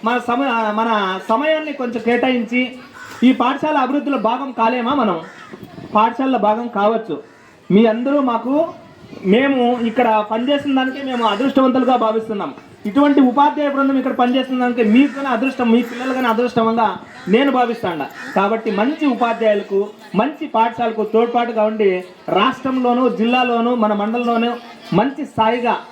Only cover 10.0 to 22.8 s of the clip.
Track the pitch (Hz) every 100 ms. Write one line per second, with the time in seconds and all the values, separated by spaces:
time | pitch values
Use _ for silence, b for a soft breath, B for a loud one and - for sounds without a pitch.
10 | 233 214 214 220 254 285 285 262 262 277
11 | 262 247 226 202 262 269 262 254 247 247
12 | 220 220 220 208 156 - - - 208 196
13 | 294 277 254 240 285 294 294 277 277 269
14 | 254 233 247 262 254 254 247 240 214 226
15 | 285 277 277 226 262 254 233 226 - -
16 | 262 262 247 220 247 233 226 233 214 185
17 | - - - 220 277 254 240 233 190 160
18 | 135 - - 196 202 202 220 196 240 302
19 | 294 226 233 226 220 208 202 196 202 -
20 | - 180 262 302 311 226 233 233 226 220
21 | 208 220 233 240 233 220 214 220 196 180
22 | 185 - - 170 262 - 269 262